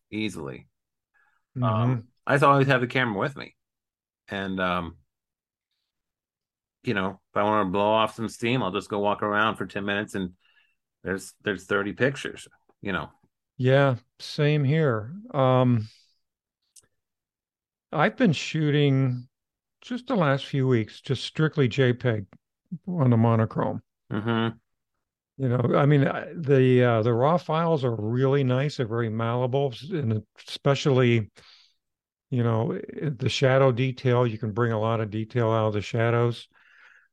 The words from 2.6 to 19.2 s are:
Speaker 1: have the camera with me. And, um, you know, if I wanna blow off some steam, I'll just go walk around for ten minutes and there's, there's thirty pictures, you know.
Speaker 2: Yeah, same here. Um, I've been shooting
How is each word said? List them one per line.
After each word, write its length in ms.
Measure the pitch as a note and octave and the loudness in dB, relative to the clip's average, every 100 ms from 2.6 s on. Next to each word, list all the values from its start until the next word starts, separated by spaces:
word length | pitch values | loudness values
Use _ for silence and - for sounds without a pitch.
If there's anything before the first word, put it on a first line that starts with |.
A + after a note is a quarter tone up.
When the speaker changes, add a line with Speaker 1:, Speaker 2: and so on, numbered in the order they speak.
| C#3 | 4
Speaker 1:
have 120 | B2+ | 2
the 60 | B2 | 0
camera 320 | C3 A#2+ G2 | -2 -2 -2
with 180 | C#3+ C#3 | -6 -8
me. 180 | - _ _ _ _ _ _ _ - | -16 _ _ _ _ _ _ _ -10
And, 300 | G2+ G2 F#2+ | -8 -6 -4
um, 360 | F#2 F2+ E2+ E2+ _ _ _ _ _ _ _ _ _ _ _ _ _ _ _ _ _ _ | -2 -2 -6 -14 _ _ _ _ _ _ _ _ _ _ _ _ _ _ _ _ _ _
you 100 | B2 | -4
know, 260 | G#2 F#2+ F#2+ _ | -2 -4 -8 _
if 40 | G#2 | -2
I 60 | |
wanna 260 | G#2 G#2+ F#2+ | 0 0 0
blow 220 | G2+ G#2 | 0 2
off 240 | A2 A2 | 2 0
some 160 | - G#2+ | -4 -10
steam, 320 | - A#2 B2+ | -6 -4 -2
I'll 100 | F#2+ | -2
just 160 | G2 - | -6 -6
go 120 | G#2 | -4
walk 220 | G#2 G2+ | -2 -2
around 340 | G#2 G#2 A2 G2 | -2 0 0 -2
for 100 | G2 | -8
ten 180 | G#2 | -6
minutes 300 | G2+ G2+ G#2 | -4 -4 -4
and 180 | G2+ F2+ - _ _ _ _ _ _ | -6 -8 -10 _ _ _ _ _ _
there's, 300 | F2 F#2+ - - | -8 -8 -8 -8
there's 220 | G#2+ F#2 | -6 -6
thirty 280 | - G2+ G2+ | -2 -2 -2
pictures, 560 | G2 B2+ C#3 - - - _ _ _ | -2 -2 -2 -10 -12 -20 _ _ _
you 120 | G2+ | -6
know. 180 | F2 D2+ _ _ _ _ - | -6 -6 _ _ _ _ -4
Speaker 2:
Yeah, 360 | B2+ C#3 C#3 A#2+ - _ | 2 4 2 0 -8 _
same 420 | - - D3 D3+ | -12 -2 0 0
here. 500 | C3+ D#3+ D3 A2 A2 F#3+ A3+ | 0 0 0 -2 -6 -14 -8
Um, 540 | D3 C3 B2+ B2+ A#2 G#2+ _ _ _ _ _ _ _ _ - _ _ _ _ _ _ _ _ _ _ _ | 0 2 4 4 2 -2 _ _ _ _ _ _ _ _ -20 _ _ _ _ _ _ _ _ _ _ _
I've 260 | D#3 F3+ - | 0 0 4
been 160 | A#3 | 2
shooting 960 | C#3 - D#3 D3+ D3 C#3+ C3+ C3 B2 | 2 -2 -2 2 4 4 4 2 -2